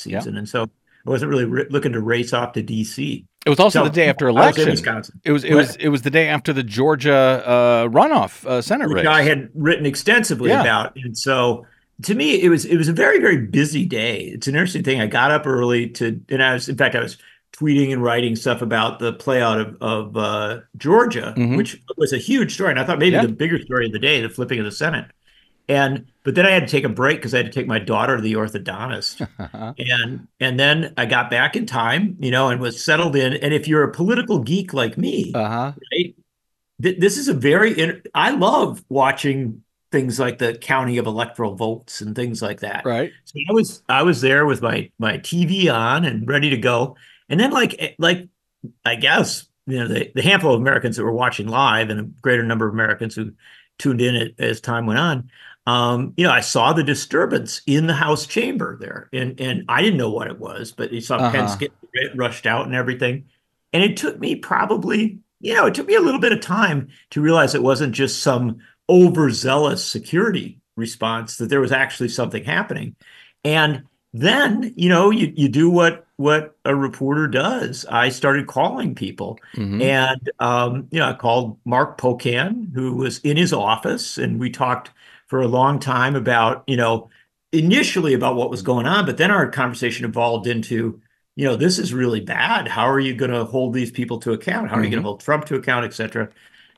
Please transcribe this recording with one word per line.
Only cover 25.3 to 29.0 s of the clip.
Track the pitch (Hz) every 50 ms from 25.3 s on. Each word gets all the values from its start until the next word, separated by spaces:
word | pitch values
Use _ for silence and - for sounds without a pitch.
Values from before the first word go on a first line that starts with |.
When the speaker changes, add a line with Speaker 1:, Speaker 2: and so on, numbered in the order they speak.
| _ _ _ _ _ _ _ -
Speaker 2:
And, | 143 139 139 135 139 139 - _ _ _ -
but | 135 123
then | 165 175
I | 196
had | 190 180 147 120
to |
take | - 139 -
a | 127
break | 107 92 127 139 151 143 -
'cause | 120 117
I | 123
had | 120 110
to |
take | - 135 120
my | - 113 110
daughter | 98 90 107 104 113 127 135 120
to |
the | 107 110 110
orthodontist. | 110 107 104 - 107 92 - 95 98 110 127 120 101